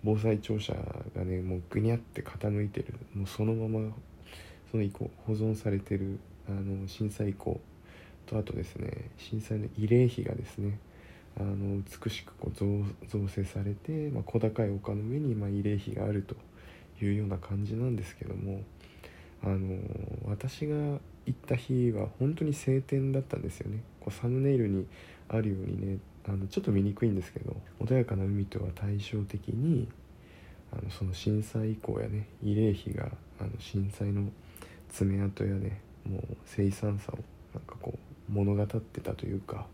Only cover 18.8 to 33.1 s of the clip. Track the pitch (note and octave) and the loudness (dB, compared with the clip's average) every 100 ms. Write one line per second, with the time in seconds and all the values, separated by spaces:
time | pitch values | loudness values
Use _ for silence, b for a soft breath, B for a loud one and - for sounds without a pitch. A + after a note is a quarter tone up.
18.8 | B B B B B B G2 G2 F#2+ F#2 | B B B B B B 0 2 2 -2
19.8 | G2 - - - - G#2 C3 - D3+ D3+ | -2 -4 -4 -4 -2 -2 -2 -2 0 2
20.8 | D3 C#3+ - - - B2+ - A#2+ - B2+ | 2 -2 -6 -8 -4 -4 0 0 2 4
21.8 | A#2+ G#2+ G2 - C3+ E3 D#3 C#3+ - C3+ | 4 4 -2 2 2 4 0 2 4 4
22.8 | C3 C#3 C3+ C3+ C3+ - - - G2+ G#2+ | 4 2 4 2 0 -4 -4 -6 -6 -6
23.8 | - - - - A#2+ B2+ C#3 C3+ A2 F#2+ | -8 -8 -8 -2 2 4 6 6 6 2
24.8 | F2+ B B B B A2 G#2+ F#2+ F#2+ F#2+ | 0 B B B B 2 2 0 -2 -2
25.8 | G2 G2 - - - G2 G2 - G2 G2+ | -2 -2 -6 -10 -2 -2 0 0 4 6
26.8 | G2+ G2+ A#2 G2 F2 - - - - - | 4 4 2 2 -2 -6 -6 -6 -10 -4
27.8 | G#2+ C3 A#2+ G2 F#2+ G2+ G2 - F#2+ - | 4 4 4 2 2 2 0 -2 -4 -2
28.8 | G2+ G2+ G2 G#2+ G2+ G#2 - A2 D3+ C3+ | -2 -2 -2 -2 -2 -4 -2 0 4 4
29.8 | A2+ - - B B B B B - - | 2 -8 -20 B B B B B -10 -6
30.8 | - - F#2+ F2+ - G#2+ A2 A2 A2 G#2+ | -6 -2 -2 0 2 2 2 0 0 0
31.8 | - G#2+ G#2+ G#2 G#2 - G#2 G2+ A2 F#2+ | -2 -2 0 -2 -4 -2 2 6 6 4
32.8 | G2+ - C#2 | 0 -4 -4